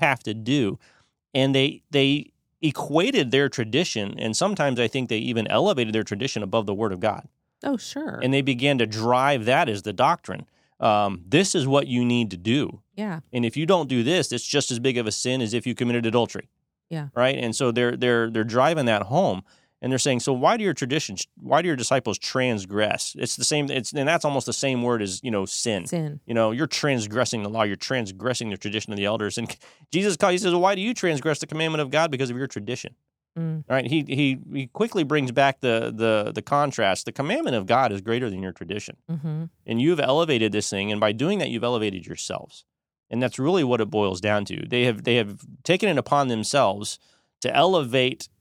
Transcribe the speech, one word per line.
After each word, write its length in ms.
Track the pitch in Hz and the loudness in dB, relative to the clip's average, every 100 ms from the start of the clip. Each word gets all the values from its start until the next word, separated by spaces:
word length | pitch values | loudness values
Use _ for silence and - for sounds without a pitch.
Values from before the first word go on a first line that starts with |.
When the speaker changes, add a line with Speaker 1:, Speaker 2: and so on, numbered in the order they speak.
Speaker 1:
have 220 | 156 131 | 0 0
to 100 | - | -4
do, 460 | 110 110 147 107 92 - _ _ _ _ | -6 0 2 2 -2 -12 _ _ _ _
and 200 | 135 135 | 0 4
they, 280 | 135 139 - _ | 4 2 0 _
they 420 | 143 135 147 - _ _ _ | 2 2 2 -4 _ _ _
equated 720 | 156 - - 151 208 269 131 | -4 -2 0 2 4 2 4
their 180 | 131 139 | 4 2
tradition, 640 | - 110 123 175 113 98 - | 0 0 0 0 -2 -6 -4
and 180 | 113 110 | -4 0
sometimes 420 | 190 208 143 123 | 0 0 0 2
I 80 | 117 | 0
think 200 | 135 123 | 0 -2
they 100 | 110 | -2
even 280 | 117 113 104 | -2 -2 2
elevated 460 | 101 202 160 113 | 2 2 2 0
their 80 | 110 | 0
tradition 380 | 104 101 131 - | -2 -4 -4 -4
above 240 | 101 113 104 | 0 0 0
the 80 | |
Word 180 | 98 110 | -2 -2
of 60 | 92 | 0
God. 280 | 107 98 - _ _ _ | -2 -2 -8 _ _ _
Speaker 2:
Oh, 120 | 285 254 | -4 -4
sure. 420 | - 277 311 - | -6 -10 -8 -4
Speaker 1:
And 120 | 127 | 0
they 80 | 139 | 2
began 360 | 135 120 139 135 | 2 0 2 2
to 80 | 110 | 0
drive 580 | 107 113 123 135 139 | 0 2 2 4 2
that 240 | 107 135 165 | 2 2 2
as 140 | 101 | -2
the 100 | 98 | -6
doctrine. 540 | 92 131 170 - 95 - _ _ _ | 0 2 2 -4 -12 -12 _ _ _
Um, 420 | 117 104 101 92 87 | 2 4 2 -2 2
this 280 | 135 196 | 2 4
is 120 | 185 135 | 2 2
what 200 | 139 139 | 2 2
you 180 | 123 | 0
need 260 | 123 120 113 | 2 2 0
to 40 | 92 | -4
do. 460 | 92 131 117 - _ - | -2 0 -2 -8 _ -10
Speaker 2:
Yeah. 240 | 214 160 - | -8 -8 -8
Speaker 1:
And 120 | 123 | -2
if 120 | 117 139 | -2 -2
you 100 | 160 | 2
don't 220 | 185 147 | 2 2
do 140 | 127 | 0
this, 300 | 117 180 135 | 2 2 0
it's 120 | 120 - | -4 -2
just 240 | 147 - | -2 0
as 80 | 120 | 0
big 180 | 127 120 | 0 0
of 80 | 110 | -2
a 60 | |
sin 280 | - 127 131 | -2 -2 -2
as 140 | 113 | 0
if 100 | 117 123 | -2 -4
you 80 | |
committed 300 | 117 120 120 | -2 0 0
adultery. 440 | 117 117 110 98 - _ _ _ _ | 2 2 0 -4 -14 _ _ _ _
Speaker 2:
Yeah. 180 | 160 143 | -10 -6
Speaker 1:
Right? 220 | - 127 135 | 2 2 2
And 180 | 120 | -2
so 160 | 110 131 | 0 0
they're, 260 | 117 120 127 | 2 2 2
they're, 340 | 123 117 113 | 2 4 2
they're 120 | 113 | 0
driving 420 | 113 117 139 165 120 | 0 4 4 4 2
that 160 | 107 | 2
home. 400 | 101 139 185 92 - _ _ _ | 2 2 2 0 -6 _ _ _
And 100 | 123 | -2
they're 80 | 131 | 0
saying, 220 | 147 123 | 2 0
"So 120 | 127 | 0
why 240 | 127 147 226 | 2 2 2
do 60 | |
your 120 | 208 | 0
traditions, 520 | 156 135 151 - 95 - _ | -2 -2 -2 -2 -8 -10 _
why 200 | 127 139 | 0 2
do 60 | 175 | 2
your 80 | |
disciples 420 | 147 113 135 117 98 | 0 2 0 0 -4
transgress?" 1000 | - 131 127 110 95 101 107 - - - | -4 0 0 0 -2 0 0 0 -4 -4
It's 160 | 123 | -6
the 80 | - | -2
same, 260 | 123 151 143 | 0 0 0
it's, 240 | 135 117 | -2 -4
and 140 | 147 139 | -2 2
that's 180 | 165 | 2
almost 220 | 151 143 120 | 2 -2 -2
the 60 | |
same 320 | 113 139 127 | -2 0 0
word 180 | 120 117 | 0 0
as, 180 | 101 92 | -2 -4
you 60 | 127 | -4
know, 120 | 107 | -2
sin. 420 | 98 - 120 101 87 | -2 -4 -2 -2 -2
Speaker 2:
Sin. 340 | 175 156 147 | -4 -6 -8
Speaker 1:
You 100 | - | -4
know, 180 | 117 110 | 0 2
you're 160 | 117 156 | 0 -2
transgressing 760 | - 151 131 104 107 120 117 | -2 0 0 0 -2 0 -2
the 60 | 101 | -4
law. 140 | 113 | 0
You're 100 | 104 | 0
transgressing 760 | 98 - 131 107 95 110 120 113 | -2 -4 -4 -4 -6 -4 -4 -4
the 60 | 95 | -6
tradition 360 | 110 107 - | -4 -6 -4
of 40 | 104 | -2
the 100 | 101 | -2
elders. 320 | 110 104 101 | 0 -2 -4
And 180 | 113 - - | -8 -10 -18
<laughs> 180 | _ _ | _ _
Jesus 240 | 160 202 165 | -2 0 2
calls, 140 | 202 | 2
he 40 | 180 | 2
says, 140 | 190 | 0
"Well, 80 | 175 | 2
why 160 | 180 202 | 2 0
do 40 | |
you 140 | 208 | -2
transgress 460 | 247 180 147 139 143 | -2 -2 0 -2 -4
the 80 | 156 | -4
commandment 340 | 156 160 156 | -4 -2 -2
of 80 | 139 | 0
God? 220 | 151 165 | 0 0
Because 180 | 135 131 | 0 -4
of 60 | 120 | -4
your 100 | 131 | -6
tradition." 480 | - 104 123 - - _ _ _ - | -8 -8 -8 -8 -16 _ _ _ -8
Speaker 2:
Mm. 280 | 165 160 147 | -6 -6 -2
Speaker 1:
Right? 160 | 131 | -2
He, 200 | 127 156 135 | 0 0 0
he, 320 | 131 143 131 - | 0 0 0 -6
he 140 | 143 131 | -8 -8
quickly 340 | - 226 202 | -4 -2 0
brings 300 | 143 151 131 | 0 2 2
back 260 | 120 139 131 | 4 4 4
the, 300 | 127 113 117 | 0 2 0
the, 380 | 110 113 110 107 | 0 2 2 0
the 100 | 107 | -4
contrast. 640 | - 143 147 123 101 92 - | 0 2 2 2 2 2 -2
The 60 | |
commandment 440 | - 139 262 320 120 | -6 -4 -2 0 -2
of 100 | 95 | 2
God 240 | 117 127 | 2 4
is 100 | 98 | 0
greater 280 | 98 117 123 | -2 -2 -2
than 100 | 92 | -4
your 120 | 95 | -8
tradition. 460 | 85 87 104 - - - | -8 -10 -8 -10 -18 -10
Speaker 2:
Mm-hmm. 340 | 165 160 156 165 - - | -8 -6 -6 -8 -14 -4
Speaker 1:
And 140 | 113 | 0
you've 160 | 139 170 | 2 4
elevated 540 | 131 143 165 127 110 | 4 4 4 4 2
this 180 | 104 - | 0 -2
thing. 220 | 101 98 | -2 -2
And 80 | 104 | 2
by 100 | 107 | 2
doing 280 | 107 151 208 | 2 0 0
that, 80 | 135 | -2
you've 140 | 120 | -2
elevated 420 | 117 123 107 95 80 | -2 0 -2 -4 -10
yourselves. 580 | 82 - - - - _ _ _ _ _ | -10 -8 -8 -10 -20 _ _ _ _ _
And 100 | 117 | -4
that's 180 | 127 - | -2 0
really 260 | 135 185 | 0 2
what 160 | 135 120 | 2 2
it 60 | 104 | 2
boils 300 | 107 101 92 | 0 0 0
down 240 | 104 104 | 0 0
to. 200 | 101 95 - | -2 -8 -4
They 160 | 120 | 0
have, 180 | 123 107 | 2 0
they 140 | - 120 | 2 2
have 240 | 104 98 - - | 0 -6 -16 -16
taken 240 | - 185 208 | 0 2 2
it 100 | 147 | 0
upon 300 | - 143 135 | 2 2 2
themselves 720 | 113 104 143 113 98 113 - _ _ _ _ | 0 0 2 2 0 -8 -12 _ _ _ _
to 120 | 123 123 | 0 4
elevate 720 | 170 185 131 131 127 131 - _ | 4 4 2 2 2 0 -12 _